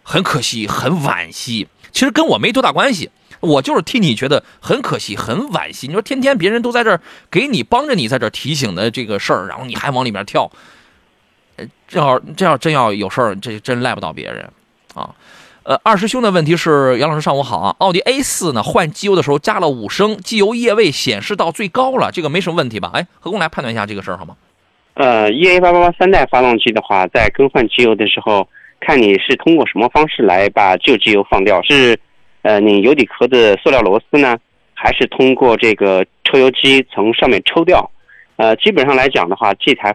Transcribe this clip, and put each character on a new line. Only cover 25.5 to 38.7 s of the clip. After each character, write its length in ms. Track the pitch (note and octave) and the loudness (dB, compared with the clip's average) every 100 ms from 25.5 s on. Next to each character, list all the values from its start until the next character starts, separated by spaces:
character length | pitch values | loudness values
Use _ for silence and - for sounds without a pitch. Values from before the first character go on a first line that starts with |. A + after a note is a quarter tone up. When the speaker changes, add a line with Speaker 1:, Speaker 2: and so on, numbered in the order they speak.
| F3+ | 4
Speaker 2:
八 120 | F3 | 4
八 80 | F3 | 4
八 120 | F3 - | 4 2
三 140 | F#3 | 4
代 160 | F3+ C3 | 4 2
发 140 | B2+ | 2
动 180 | B2+ A2+ | 2 2
机 120 | B2 | 0
的 80 | A2 | -2
话， 260 | - G2 F#2 | -2 0 0
在 200 | B2 G#2+ | 0 0
更 160 | - C#3 | 2 0
换 180 | D3 - | 2 0
机 140 | - | 2
油 140 | A#2+ G#2+ | 2 2
的 120 | G#2 | 0
时 120 | - | -2
候， 260 | A2 G2+ F#2 - - - | 0 0 -2 -8 -20 -8
看 220 | - C#3+ | 0 4
你 160 | G#2 F#2+ | 4 4
是 180 | - B2+ | 2 0
通 200 | E3 E3 | 2 2
过 100 | A2+ | 2
什 100 | F#2+ | 0
么 120 | A#2 | 0
方 180 | D#3 D#3 | 2 0
式 140 | - | 2
来 240 | G#2 F2+ G2+ | 2 2 2
把 280 | A2 G2 F#2 | 2 2 2
旧 180 | - A2+ | 2 2
机 140 | A#2+ | 2
油 140 | G2+ G2 | 2 2
放 140 | G2+ | 0
掉， 180 | G2 F2+ | 2 2
是， 360 | - C#3+ B2 A2 _ _ _ _ | 2 4 4 2 _ _ _ _
呃， 160 | G#2+ G#2 | 0 4
拧 220 | G#2+ G2+ | 4 4
油 120 | A2 | 4
底 100 | D3+ G#2+ | 2 0
壳 220 | - A#2+ | 0 2
的 300 | B2 A2 G2 | 4 4 4
塑 140 | D#3+ | 2
料 100 | C3 | 2
螺 180 | G2 G#2+ - | 4 0 0
丝 80 | D3 | 2
呢， 180 | C3+ A#2 _ _ _ | 2 0 _ _ _
还 200 | - A2 | -4 -2
是 120 | - B2 | 0 -2
通 280 | - C3 - | 2 2 4
过 220 | B2+ A2 | 2 4
这 160 | A#2 | 2
个 320 | G2+ G2 F#2 F#2+ _ | 2 2 2 0 _
抽 140 | - C#3 | 0 4
油 120 | C3 | 4
机 340 | - C3+ C3+ B2+ | 4 2 2 2
从 200 | - G#2+ | -2 -2
上 160 | A#2 C#3 | 0 2
面 120 | G2 | 0
抽 220 | - E3 E3+ | 0 0 2
掉？ 240 | D3 F#2+ - _ - _ - | 2 0 -8 _ -20 _ 0
呃， 180 | A2+ A2 | 0 2
基 140 | A3 | 2